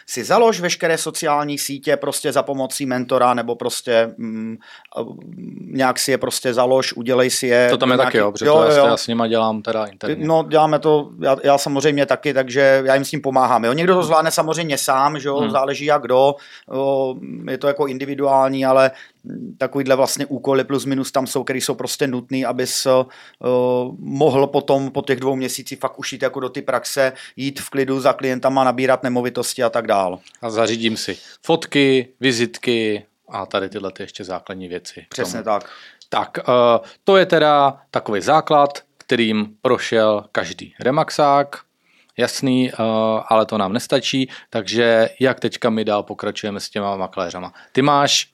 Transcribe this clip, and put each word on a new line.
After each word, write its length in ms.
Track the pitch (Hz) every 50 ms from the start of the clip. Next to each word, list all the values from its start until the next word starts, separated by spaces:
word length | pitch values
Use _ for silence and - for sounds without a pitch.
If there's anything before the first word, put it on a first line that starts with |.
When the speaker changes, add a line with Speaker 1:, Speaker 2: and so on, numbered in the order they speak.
| -
Speaker 1:
si 160 | - - 123 107
založ 360 | - 175 226 233 226 208 175
veškeré 360 | 175 175 170 - 180 160 165
sociální 600 | 160 - 160 151 - 170 151 147 147 147 147 143
sítě 400 | 143 - - 143 139 - 151 143
prostě 340 | 139 135 139 135 - - 147
za 120 | 123 139 -
pomocí 420 | 143 139 135 131 123 - - 143
mentora, 480 | 131 123 127 123 123 135 127 123 123 123
nebo 220 | 120 117 120 117
prostě, 580 | - 123 120 - - - 127 117 113 113 113 110
mm, 400 | - 117 110 110 110 110 113 113 110 - - - - - _ -
a, 20 | 123 120 - - - - - - 123 120 - - - - -
nějak 280 | - 131 131 127 127 -
si 120 | - 143
je 60 | 131
prostě 360 | 127 131 123 - - - 127 117
založ, 400 | 127 123 127 131 131 127 - -
udělej 360 | 120 117 123 127 123 127 127
si 180 | - - 135
je." 220 | 123 120 120 123 123
Speaker 2:
To 80 | 123
tam 140 | 123 131 127
je 60 | 127
Speaker 1:
nějaký 100 | 123 131
Speaker 2:
taky, 100 | 127 -
jo, 140 | 113 104 104
protože 140 | 101 101 110
Speaker 1:
jo, 80 | 147 151
Speaker 2:
to 80 | 160 -
já, 80 | 151
Speaker 1:
jo, 60 | 151
jo. 80 | 143 139
Speaker 2:
já 120 | 123 113
s 100 | - -
nima 200 | 120 117 117 117
dělám 340 | 110 117 113 113 110 110 107
teda 240 | 107 117 110 110 107
interně. 400 | 104 98 - 107 139 151 - 151
Speaker 1:
No, 160 | 160 160 160 156 151
děláme 300 | 156 151 156 156 151 143
to, 300 | 151 156 151 147 139 - - -
já, 140 | - 135 135 - -
já 140 | 143 139
samozřejmě 480 | 139 - 151 139 139 135 156 143 143 139
taky, 280 | 131 131 - - 147 127
takže 480 | 135 131 123 123 143 139 135 135 135 131
já 80 | 135 135
jim 100 | 139 139
s 40 | -
tím 120 | 160 147
pomáhám, 420 | - 139 131 131 127 117 123 110 113
jo. 100 | 117 131
Někdo 220 | 160 170 185 185
to 80 | 180 170
zvládne 280 | 151 165 156 156 160
samozřejmě 460 | - 170 156 156 160 165 170 156 139
sám, 420 | 131 - - 135 131 139 147 156 143
že 80 | 131
jo, 100 | 143 139
Speaker 2:
Hmm. 140 | 139 - 110
Speaker 1:
záleží 340 | 127 135 135 139 139 123 147
jak 160 | 151 147 147
kdo, 340 | - 120 127 127 135 143 143 143 - - - - _ - -
jo, 420 | 131 135 135 139 135 135 131 131 - - 135 120 117 113 -
je 80 | 131
to 100 | 127 143
jako 200 | 143 143 147 147
individuální, 760 | 135 127 131 139 139 143 139 143 135 135 135 135 135 135 135 135
ale 260 | 131 131 135 135 131 - - - - _ _ - - - - 123 - -
takovýhle 380 | - 131 127 - 143 135 135 131
vlastně 300 | 131 131 120 - - 139
úkoly 380 | - 131 120 - 139 135 135 127
plus 220 | 139 139 131 117
minus 260 | 139 135 135 127 -
tam 160 | - 135 131
jsou, 160 | 120 - 135 123
který 180 | - 131 127
jsou 140 | - - 127
prostě 320 | 117 127 123 - - 147
nutný, 380 | 131 123 123 123 - 135 131 131
abys, 400 | 120 123 127 127 - - - -
eh, 40 | 135 131 127 127 - - - - - _ _ - 123 127 123 123 127 127 123 123 127 - -
mohl 480 | - 143 139 135 151 147 123 135 139
potom 440 | 139 143 143 - - 139 139 135 131
po 100 | - 143
těch 180 | 131 - 131 123
dvou 160 | 127 135 135
měsících 440 | 131 131 123 - - 127 - 135 -
fakt 200 | - 127 - -
už 140 | 135 - 135
jít 80 | 120
jako 180 | 135 123 - 135
do 100 | 127 123
ty 120 | 123 143
praxe, 520 | - - 127 117 - - - 143 135 131 123 - - - -
jít 240 | 120 131 139 135 -
v 100 | - -
klidu 300 | - 139 135 127 135 135
za 140 | 127 135 123
klientama, 500 | - - 131 127 123 135 131 135 135 131
nabírat 400 | 127 120 127 131 127 131 127 -
nemovitosti 600 | 123 123 123 120 123 120 123 120 - - 131 123
a 60 | 113
tak 180 | - 120 110
dál. 320 | 107 104 98 95 90 92 92 - - _ _
Speaker 2:
A 80 | 120 117
zařídím 480 | 107 113 113 104 117 113 113 113 110
si 200 | - - - 92 - - - - _
fotky, 680 | - - 165 160 - - - 143 139 135 131 131 120 - _ -
vizitky 840 | 120 135 123 113 120 113 113 - - 127 120 117 110 107 104 104 - _ _ _ _ -
a 160 | 117 101 95
tady 240 | - - 101 98 95
tyhle 220 | 101 104 98 95
ty 120 | 90 - 101
ještě 200 | - - - 101
základní 440 | 92 90 90 - - 95 95 92
věci 340 | 87 87 87 - - - 87
k 80 | 82 _
Speaker 1:
Přesně 340 | - 131 120 - - 113 98
Speaker 2:
tomu. 160 | 110 104 101
Speaker 1:
tak. 100 | - - - - - - - _ - _
Speaker 2:
Tak, 280 | - 107 101 - - 170
eh, 400 | - - 123 123 120 120 117 113 - - - _ _
to 140 | - 196
je 80 | 190 175
teda 520 | - 175 160 151 151 147 147 151 170 160 - _ _
takový 300 | - 120 - - 107 95
základ, 580 | 85 131 147 156 156 - 156 147 143 143 - - - _ _
kterým 500 | - _ - 127 117 113 110 107 107 104 107 - _
prošel 640 | - 127 120 - - - 120 113 110 107 107 104 104 -
každý 420 | - 107 92 85 92 - - - - -
remaxák. 760 | - 123 143 160 151 - - - 151 143 139 143 143 143 - - - _ _ _ _ _ _ _ _ _ _
Jasný, 540 | - 120 120 - - 139 131 127 127 127 127
eh, 40 | - - 110 110 110 110 110 110 110 107 -
ale 180 | - 113 110 107
to 120 | - 110
nám 160 | 104 101 95 104
nestačí, 560 | 123 - - 147 131 - - - 135 131 127 - - - _
takže 600 | - 117 98 95 101 117 120 117 113 113 113 - - -
jak 200 | 127 131 120 -
teďka 300 | - 113 - - - 120
my 160 | 110 110 107
dál 180 | 107 104 104 101
pokračujeme 560 | - 101 - - 104 98 - - 104 101 98
s 100 | - -
těma 280 | - 107 101 101 98
makléřama? 560 | 95 92 92 - 95 92 85 82 90 90 87 - - - _
Ty 100 | - 131
máš 480 | 135 151 143 139 143 131 - - - -